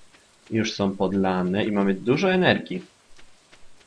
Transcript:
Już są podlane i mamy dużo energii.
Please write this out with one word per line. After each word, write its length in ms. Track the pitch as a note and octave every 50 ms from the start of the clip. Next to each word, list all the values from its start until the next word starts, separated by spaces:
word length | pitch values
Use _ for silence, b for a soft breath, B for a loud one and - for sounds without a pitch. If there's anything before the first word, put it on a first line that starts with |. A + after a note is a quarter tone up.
| - - - - _ _ _ _ - -
Już 220 | A2 A2+ G#2+ A2 -
są 240 | - G2+ G2 F#2+
podlane 680 | - G2 F#2 G2 G2 F#2+ F#2+ F#2 F#2 F2+ F2+ F#2 G#2 G#2+
i 60 | A2
mamy 220 | G#2 G2+ G2 G2 G2
dużo 380 | F#2+ - A#2 C3+ D3+ G3 F#3
energii. 520 | F#3 F#3 F3+ C#3 G#2+ - - - F#2 F#2 - - _ _ _ - - - - - - - _ _ - - - - - - -